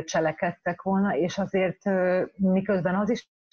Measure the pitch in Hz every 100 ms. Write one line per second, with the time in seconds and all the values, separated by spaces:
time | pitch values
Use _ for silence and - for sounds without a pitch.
0 | 160 170 160 156 175 - 180 175 190 190
1 | 202 135 170 - 185 190 185 - 202 190
2 | 180 185 - - 190 190 196 190 180 190
3 | 208 240 - _ _